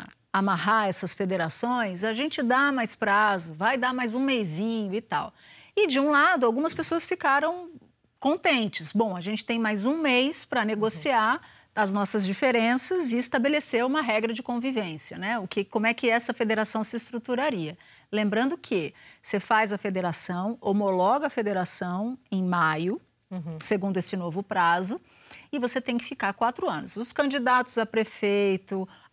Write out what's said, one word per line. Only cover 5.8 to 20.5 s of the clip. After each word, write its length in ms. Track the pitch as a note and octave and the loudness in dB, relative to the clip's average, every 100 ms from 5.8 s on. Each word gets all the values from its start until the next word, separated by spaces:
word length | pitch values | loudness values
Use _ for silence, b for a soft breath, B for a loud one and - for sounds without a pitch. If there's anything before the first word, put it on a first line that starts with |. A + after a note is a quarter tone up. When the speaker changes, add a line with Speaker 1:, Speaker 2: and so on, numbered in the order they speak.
| G4+ | 2
Speaker 1:
de 100 | C4+ | 4
um 120 | C#4+ | 4
lado, 360 | C#4+ D#4+ F4 A#3+ | 6 6 4 4
algumas 260 | A3+ D#4+ | 2 -2
pessoas 320 | - D#4 E4 | -2 -2 -2
ficaram 640 | - F#4 D4 C#4 D#4 F4+ E4+ D#4 - _ _ _ | -2 0 2 2 2 -2 -10 -18 -20 _ _ _
contentes. 720 | C4+ F4+ F4+ C4+ G#3+ - D#3 | 0 2 2 2 0 -2 -4
Bom, 240 | G#3 A3+ F3+ | 0 0 0
a 40 | |
gente 240 | E3+ G#3+ | -4 -6
tem 140 | - A#3 | -2 0
mais 260 | A3 G#3+ | 0 0
um 160 | G#3+ D#4+ | 0 0
mês 440 | D4+ B3 C4+ - | 2 4 2 -2
pra 200 | - B3+ | -4 0
negociar 760 | G#3+ A3 A3 - D4+ A#3+ A3 C#4+ B B B - | 0 0 -2 -2 0 2 4 0 B B B -2
as 160 | G3+ | 0
nossas 320 | G3+ G3 G#3+ | 2 0 0
diferenças 840 | F#3+ G3 C4 A#3+ A3+ B3+ - F#4 C#4+ | 0 2 2 4 2 2 0 -2 0
e 60 | A#3 | 0
estabelecer 680 | B3 C4+ C4+ D4+ D4 A#3 | 0 0 2 0 0 0
uma 160 | B3+ D4+ | 0 0
regra 320 | B3 G#3+ A3 | 0 0 0
de 80 | A#3 | -4
convivência, 760 | B3+ A#3+ C4 C4 F#3 D#3 - E3+ | -4 -4 -2 -2 -4 -8 -12 -8
né? 220 | F#3+ A#3 | -4 -4
O 80 | F#3 | -2
que, 160 | - | -4
como 240 | G3 A#3 A3 | -2 0 0
é 40 | |
que 160 | A#3 B3 | 2 2
essa 240 | A#3 A#3 | 2 0
federação 520 | A#3 A3 A3 G#3+ A3 | 0 0 0 0 -2
se 120 | G#3+ A#3 | -4 -6
estruturaria? 800 | - A#3+ A#3 A#3+ D4 A3+ D#3 E3+ B B B | -6 -10 -4 -2 0 -2 -4 -8 B B B
Lembrando 440 | G#3 G#3 G#3+ C4 E4+ | -2 0 2 0 -2
que 380 | - G3 D3 B B B | -2 -2 -2 B B B
você 200 | - G3+ | -4 -4
faz 320 | - A3 A3 | 2 2 2
a 40 | G3+ | -2
federação, 800 | G#3 F#3+ F3+ E3 - F3+ G3 | -4 -2 -2 -4 -4 -4 -4